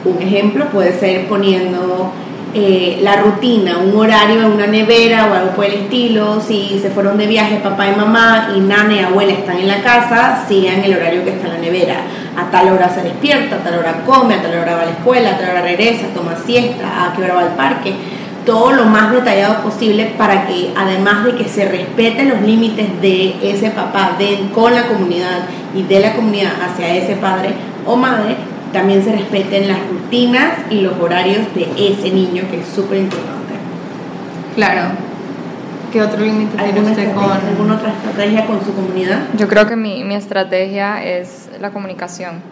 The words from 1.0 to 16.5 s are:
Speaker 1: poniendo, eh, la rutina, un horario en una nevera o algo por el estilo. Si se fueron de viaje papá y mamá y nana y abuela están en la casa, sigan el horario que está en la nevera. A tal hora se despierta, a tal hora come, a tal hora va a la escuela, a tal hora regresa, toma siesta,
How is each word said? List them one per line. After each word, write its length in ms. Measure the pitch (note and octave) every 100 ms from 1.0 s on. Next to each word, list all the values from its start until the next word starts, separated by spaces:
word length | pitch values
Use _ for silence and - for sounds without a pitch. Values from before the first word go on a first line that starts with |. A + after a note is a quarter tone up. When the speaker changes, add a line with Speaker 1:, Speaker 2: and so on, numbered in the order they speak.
| G3 F#3 F#3
Speaker 1:
poniendo, 840 | G3+ G3 F#3 F#3 F3+ F3+ F#3 F#3 - - - - A3
eh, 440 | G3+ F#3 F3+ -
la 140 | G3+ G3+
rutina, 600 | G#3 G3 B3 A3+ F#3 F3
un 160 | F#3+ G#3
horario 440 | A3 G#3+ G#3+ A3+
en 60 | A3
una 200 | G#3 G#3
nevera 640 | G#3+ G#3+ A#3 A3+ A3+ G#3+
o 40 | F#3
algo 140 | F#3
por 140 | F#3 G3+
el 80 |
estilo. 680 | G3+ G3 B3 A#3+ G#3+ G#3 G#3+
Si 380 | - G#3+ G3 G3
se 80 | G3
fueron 280 | G3 G3 G#3
de 80 | G#3
viaje 300 | A3 G#3 G#3+
papá 300 | G3+ G3 G3
y 80 | G3+
mamá 540 | G#3+ A3+ A3+ A3+ G#3 G3
y 40 |
nana 320 | F#3+ G#3 G#3+ G#3
y 40 |
abuela 340 | F#3 F#3+ G3
están 240 | G3 F#3 F3+
en 100 | F#3+
la 160 | G3+
casa, 600 | B3 A#3+ - A#3 B3 - -
sigan 360 | G3 F#3 F#3+
el 120 | G3 F3+
horario 280 | E3 F3+
que 80 | F#3+
está 160 | F#3+ E3+
en 60 |
la 60 | E3+
nevera. 380 | E3+ F3+ D#3 C3+ - - - -
A 140 | -
tal 200 | F#3 F#3
hora 200 | F#3+ F3+
se 140 | F3+
despierta, 540 | F3 - C#4+ C4+ A3 G#3
a 20 |
tal 180 | F3 E3+
hora 240 | E3 E3 B3+
come, 280 | C4+ A#3+ F#3+
a 60 |
tal 160 | E3 E3+
hora 180 | E3+ E3+
va 60 |
a 20 | E3+
la 60 |
escuela, 400 | E3 A#3+ B3+ A3
a 60 | G3
tal 120 | F3+
hora 100 | F3+
regresa, 460 | F3 F3+ A3+ A3+ F#3+ F#3+
toma 200 | E3 E3
siesta, 680 | -